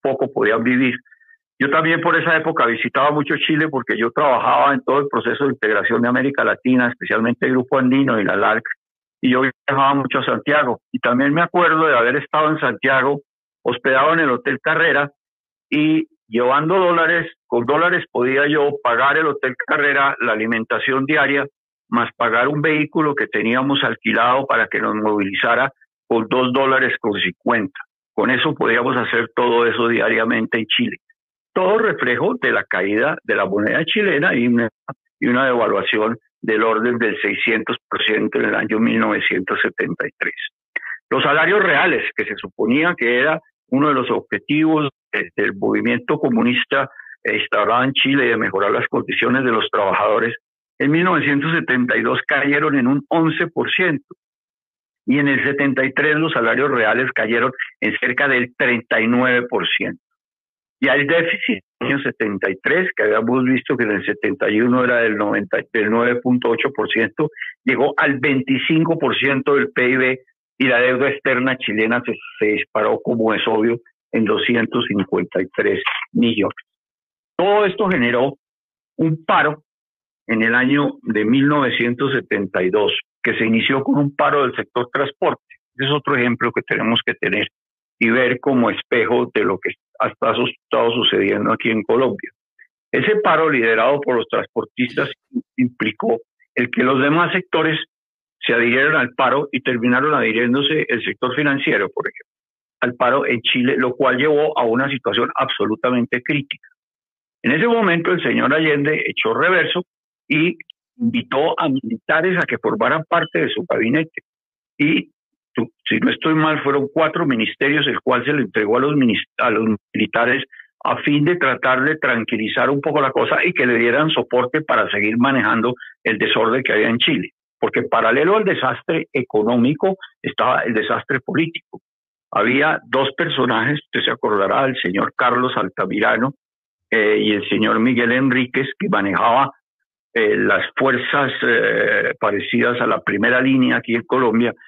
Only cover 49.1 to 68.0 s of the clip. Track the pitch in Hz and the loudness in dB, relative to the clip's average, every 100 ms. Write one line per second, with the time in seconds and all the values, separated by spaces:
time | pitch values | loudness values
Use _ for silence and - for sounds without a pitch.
49.1 | - 117 131 127 113 - 104 98 90 107 | -2 0 2 0 0 0 0 0 0 0
50.1 | 110 113 110 _ _ _ - 135 160 180 | 0 0 -4 _ _ _ -4 0 2 2
51.1 | 160 143 139 156 165 160 127 123 113 117 | 0 0 0 0 -2 -2 0 0 0 -2
52.1 | 127 - 143 139 143 151 139 123 139 - | -2 -2 -2 0 0 0 2 2 0 0
53.1 | 165 160 160 165 - - - 180 143 - | 0 0 0 -4 -4 -2 0 0 -2 -6
54.1 | - _ _ _ _ _ _ _ _ - | -20 _ _ _ _ _ _ _ _ -2
55.1 | 143 143 135 143 143 139 131 135 147 151 | 2 2 2 0 0 0 0 -2 0 0
56.1 | 151 160 131 113 120 139 123 107 123 127 | 0 0 0 0 2 0 2 2 0 -2
57.1 | 117 110 117 127 - - - 107 107 135 | -2 -2 0 0 -4 -10 -4 -4 0 0
58.1 | 127 139 127 123 - 131 117 - 113 113 | 2 2 2 0 0 0 0 0 0 2
59.1 | 123 127 123 123 107 90 - 98 - _ | 4 4 2 0 -2 -2 -4 -4 -8 _
60.1 | _ _ _ _ _ _ _ 135 139 143 | _ _ _ _ _ _ _ 0 2 2
61.1 | 165 165 - - 196 - - 120 139 135 | 2 0 -2 -4 -4 -8 -8 -4 -2 -4
62.1 | - 110 98 101 92 - 165 185 - 107 | -4 -4 -2 -4 -4 -2 0 0 0 0
63.1 | 110 113 131 127 127 - 123 110 98 101 | 2 0 0 2 0 -2 -2 0 -2 -4
64.1 | 101 104 98 104 107 123 127 123 120 113 | -4 -4 -2 0 2 2 2 2 2 0
65.1 | 104 104 107 101 113 - 113 107 113 120 | 0 -2 -2 -2 -4 -2 -2 0 2 0
66.1 | 120 127 123 117 113 - - 107 - 107 | 0 0 0 0 0 -2 -4 -2 -2 -2
67.1 | - 151 - - - - 120 143 - | -2 -4 -6 -16 -6 -2 0 0 0